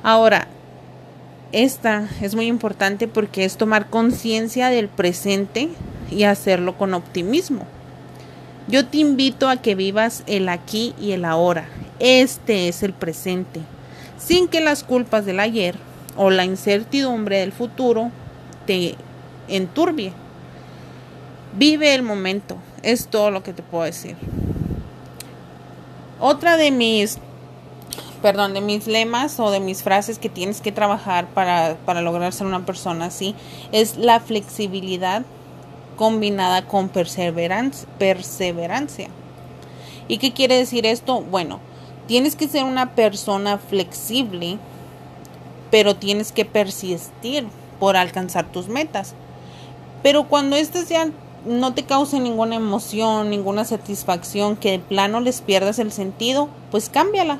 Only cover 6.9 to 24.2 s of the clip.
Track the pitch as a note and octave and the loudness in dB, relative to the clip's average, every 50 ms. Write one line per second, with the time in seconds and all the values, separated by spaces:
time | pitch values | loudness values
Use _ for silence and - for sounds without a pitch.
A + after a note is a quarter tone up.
6.9 | F#3 F3 E3+ - - F#3 E3+ F#3+ B3+ E4+ F#4 - C#4 G3+ - - - - - - | 0 -2 -4 -4 -6 -4 -2 2 2 0 2 0 -4 -4 -4 -10 -14 -18 -20 -20
7.9 | - - - - - - - - - - - - - - - - A3+ C4+ C#4 B3 | -20 -20 -20 -20 -18 -18 -20 -20 -20 -20 -20 -20 -18 -14 -4 2 4 4 4 4
8.9 | - D4 D#4 D4 C#4 B3+ C4+ C4+ - - C4+ C4 C4 B3+ - A3+ G3 F#3+ F#3+ G3 | 2 4 4 4 4 4 4 2 2 2 2 2 2 2 2 0 2 2 0 0
9.9 | G3 G#3+ A3 A#3 A#3 - - - G#3+ G3 F#3+ F#3 F3 F3 - - G#3+ G#3+ A#3 A#3 | 2 2 2 0 0 -6 -6 -2 0 0 0 0 -2 -4 -6 -4 -4 -2 -2 -4
10.9 | - - - G3+ F#3+ F3+ F3 E3 D#3+ E3 F3 F3+ F3 E3 - - - - - - | -4 -4 -4 -2 -2 -2 0 0 2 4 4 4 2 0 -4 -8 -14 -14 -14 -14
11.9 | - - - B3 C4 B3+ C4 C#4 - - - - A3 F#3+ F3+ F3 F3 - G#3 G3 | -6 2 4 6 8 8 6 4 0 -6 -2 0 0 2 2 0 -2 -2 -4 -4
12.9 | F#3+ - G3+ E3 D#3 - - F#3+ F3+ F3+ F#3 - - D#3+ D#3+ - - - - - | -4 -4 -6 -6 -6 -6 -4 -4 -4 -4 -4 -6 -10 -12 -12 -12 -14 -20 -20 -20
13.9 | - - - - - - - - E4+ F4+ F4+ E4+ - D#4+ D#4+ D4+ D4 C#4+ - - | -18 -18 -18 -18 -16 -14 0 2 4 4 4 4 2 2 2 2 0 0 0 0
14.9 | B3+ B3 A#3+ A3+ - A3 G3+ G3 F#3 F#3+ G#3 A3+ A3+ A3+ F#3 F3 F3 - - - | 2 2 2 2 0 0 0 0 0 0 0 0 2 0 0 0 -2 -6 -14 -18
15.9 | - - - - - - G3 F#3+ F#3+ F#3 F3+ F#3 F#3+ F#3+ - G#3+ G3+ G3+ A3+ - | -18 -18 -18 -12 -2 2 4 6 6 4 4 0 -2 -2 0 2 2 2 0 0
16.9 | - C#4 C#4 B3+ A#3+ A3 G#3+ G3+ G3 G3 G#3 G3+ G3 - A#3+ A#3+ - - C4 A#3+ | 0 0 2 2 0 -2 0 0 0 0 0 0 -4 -6 -6 -6 -4 0 2 2
17.9 | A#3 A3 A3+ A#3+ - - - - - - - - - - - - F#3+ F#3 F3 E3 | 2 2 0 -4 -6 -10 -16 -18 -18 -18 -18 -18 -18 -10 -2 0 0 2 0 -2
18.9 | - - - - - - - - - - - - G3 F#3+ F#3 F3 - C#4 E4 F4+ | -4 -8 -14 -18 -18 -18 -20 -20 -20 -18 -8 -4 -2 -2 -2 -2 2 2 2 2
19.9 | E4 D4+ G3+ F#3+ F3 - - - - - - - - - - - - - - - | 2 -2 -4 -6 -8 -12 -18 -20 -20 -20 -20 -20 -20 -20 -20 -20 -20 -20 -20 -18
20.9 | - - - - - - - - - - - - - F#3+ C#4+ D4+ D#4 D4 D4+ D4 | -20 -20 -20 -20 -20 -18 -18 -18 -18 -18 -18 -12 0 4 4 4 4 4 4 2
21.9 | C#4 C4 B3+ A3+ G#3 G3+ F#3+ F#3+ F#3+ G3+ - - F3+ F3 - - - - - A3 | 4 2 0 -2 -2 -2 -2 -2 -4 -4 -6 -10 -14 -14 -14 -18 -20 -6 -2 -2
22.9 | A#3+ A#3+ - - - G#3+ G#3 G#3 G3 F#3+ F#3 - F3 F3+ F3 - F3 E3+ E3 D3+ | 0 0 -2 -2 0 2 2 2 0 -2 -8 -10 -14 -14 -14 -8 -6 -4 -4 -4
23.9 | E3+ - - F#3 E3+ - | -6 -10 -14 -14 -14 -12